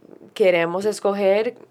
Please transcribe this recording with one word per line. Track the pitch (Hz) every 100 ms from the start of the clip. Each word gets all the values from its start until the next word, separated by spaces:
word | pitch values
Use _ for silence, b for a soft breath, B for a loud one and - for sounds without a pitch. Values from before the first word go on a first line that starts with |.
| - - -
queremos | - 190 175 165 180 208
escoger | 202 208 202 196 202 226 - -